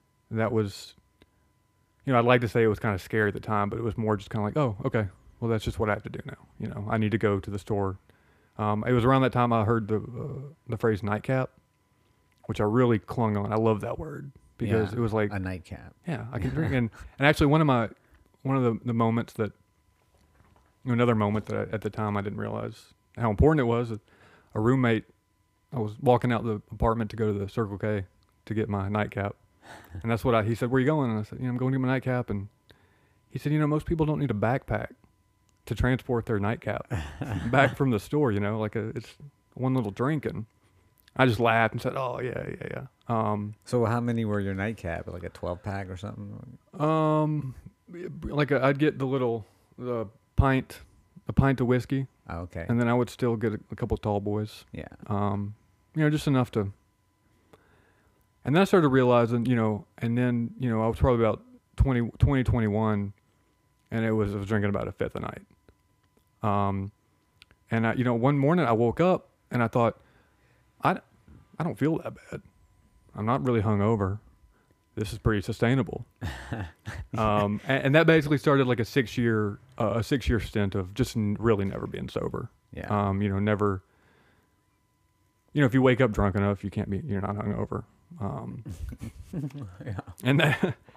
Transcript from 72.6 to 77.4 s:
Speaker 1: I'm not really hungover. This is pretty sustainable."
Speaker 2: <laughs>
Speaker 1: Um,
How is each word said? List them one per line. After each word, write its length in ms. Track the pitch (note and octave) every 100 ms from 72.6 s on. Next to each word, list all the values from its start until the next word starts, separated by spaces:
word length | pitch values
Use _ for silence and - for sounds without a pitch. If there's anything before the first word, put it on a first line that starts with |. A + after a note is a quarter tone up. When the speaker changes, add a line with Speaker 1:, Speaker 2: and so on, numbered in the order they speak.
| _ _ _ _ _ -
Speaker 1:
I'm 100 | G#2+
not 200 | C3+ C3+
really 160 | A#2
hungover. 580 | G#2 G#2 G2+ A#2 F#2+ G#2 - _ _ _ _ _ _ -
This 160 | G#2
is 60 | A2
pretty 220 | - G#2+
sustainable." 640 | F#2+ A2 A#2 C3+ G2+ - - _
Speaker 2:
<laughs> 440 | - - - A#2 F2+ - - - - A2+
Speaker 1:
Um, 460 | G#2+ G#2